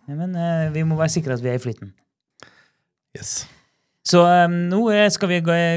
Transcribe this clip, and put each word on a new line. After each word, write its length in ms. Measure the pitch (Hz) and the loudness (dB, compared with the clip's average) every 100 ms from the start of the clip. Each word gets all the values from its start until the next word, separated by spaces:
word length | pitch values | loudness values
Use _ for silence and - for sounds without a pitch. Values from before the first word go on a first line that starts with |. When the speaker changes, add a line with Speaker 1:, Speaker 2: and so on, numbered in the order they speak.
| - | -14
Speaker 1:
Men, 240 | 147 185 | -10 -8
eh, 300 | 175 170 165 156 | -6 -4 -2 -2
vi 80 | 151 160 | -2 -2
må 100 | 156 | 0
være 140 | 160 | 0
sikre 220 | 175 156 123 | -2 -4 -4
at 60 | |
vi 80 | 123 | -4
er 80 | 123 | -4
i 20 | |
flyten. 300 | 123 110 98 _ _ _ _ _ - _ _ _ _ _ _ | -6 -10 -16 _ _ _ _ _ -20 _ _ _ _ _ _
Speaker 2:
Yes. 220 | - - - - _ _ _ _ _ | -16 -10 -10 -12 _ _ _ _ _
Speaker 1:
Så, 220 | - 175 175 | 2 4 6
eh, 220 | 180 170 | 6 4
nå, 320 | 175 175 190 233 | 0 -2 0 0
eh, 160 | 208 208 | 2 2
skal 160 | - 190 175 | 2 -2 -2
vi 20 | 165 | 0
gå, 80 | 170 170 | 0 0